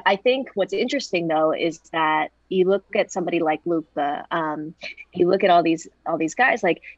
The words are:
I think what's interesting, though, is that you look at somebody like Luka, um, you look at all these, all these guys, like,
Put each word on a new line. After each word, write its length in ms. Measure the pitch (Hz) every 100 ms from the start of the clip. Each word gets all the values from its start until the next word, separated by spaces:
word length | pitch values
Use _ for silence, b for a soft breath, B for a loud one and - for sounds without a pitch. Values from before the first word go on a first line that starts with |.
| 190
I 80 |
think 360 | 202 254 262 254
what's 180 | - 180
interesting, 540 | 196 247 285 - 180 165
though, 260 | 156 160
is 280 | 131 165 156 _
that 400 | 165 156 156 151 _ -
you 120 | 190
look 200 | 180 196 - 214
at 160 | 185
somebody 260 | 196 175 170
like 220 | 160 156
Luka, 640 | 170 165 151 - 143 147 -
um, 420 | 170 156 151 156 - B B B
you 140 | 180 175
look 160 | 190
at 60 | 196
all 120 | 175
these, 240 | 165 165 - _
all 140 | - 160
these 160 | 160
guys, 300 | - 262 247
like, 180 | 185 160 B